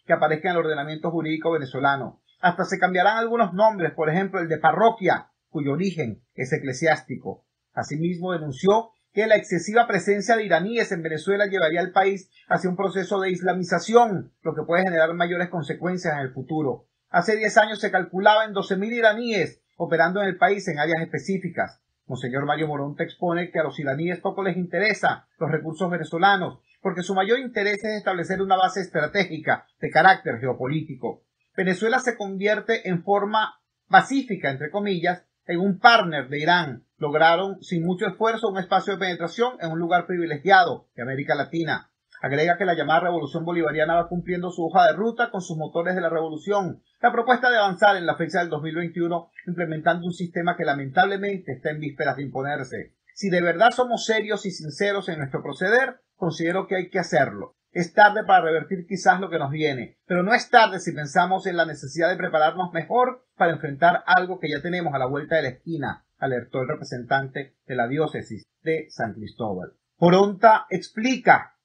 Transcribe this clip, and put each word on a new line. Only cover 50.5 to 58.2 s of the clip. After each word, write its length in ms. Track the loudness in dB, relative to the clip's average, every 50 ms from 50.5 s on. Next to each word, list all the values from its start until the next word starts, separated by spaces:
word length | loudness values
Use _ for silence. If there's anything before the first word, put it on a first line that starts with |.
| -2
que 80 | -2 -2
lamentablemente 840 | -2 -2 -2 -4 -2 2 2 2 2 2 -2 -4 -4 -6 -6 -8 -10 -10
está 180 | -6 -6 -6
en 100 | -6 -4
vísperas 360 | -6 -8 -6 -4 -2 -2 -2
de 60 | -4 -6
imponerse. 720 | -8 -6 -6 -4 -4 -6 -6 -8 -10 -10 -12 -12 -14 _ _ _ _ -14
Si 140 | -6 -4 0
de 140 | 0 2 2
verdad 300 | 2 2 4 4 4 4
somos 320 | 2 -2 0 0 -4 -2
serios 400 | -2 -2 -2 0 -2 -4 -4 -4
y 60 | -8 -10
sinceros 560 | -8 -12 -12 -6 -2 -2 -2 -2 -2 -4 -6
en 100 | -8 -8
nuestro 240 | -8 -6 -6 -8 -8
proceder, 600 | -8 -6 -4 0 2 4 2 2 0 -4 _ _ _ _
considero 540 | -6 -4 -4 -4 -2 -2 -2 -2 -2 -2 -2
que 80 | -4
hay 140 | -4 -4 -4
que 100 | -4 -4
hacerlo. 560 | -4 0 2 2 2 2 -2 -10 -12 -14 _ _ _ _ -4
Es 220 | -4 -4 -2 4
tarde 280 | 6 6 6 6 2